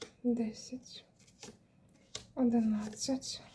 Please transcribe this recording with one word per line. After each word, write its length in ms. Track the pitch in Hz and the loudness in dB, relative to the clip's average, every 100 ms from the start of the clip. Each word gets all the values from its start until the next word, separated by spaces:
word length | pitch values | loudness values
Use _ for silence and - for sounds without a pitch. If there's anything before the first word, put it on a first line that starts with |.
| - - | -18 -4
Десять. 840 | 247 233 220 - - 254 - - - _ - - - - _ _ - - _ - - | 0 2 0 -4 -10 -12 -12 -18 -20 _ -20 -20 -20 -20 _ _ -20 -20 _ -16 -10
Одинадцять. 1080 | - 247 233 220 214 214 214 - 262 - - - | 2 4 6 4 2 -2 -6 -2 -2 -4 -10 -12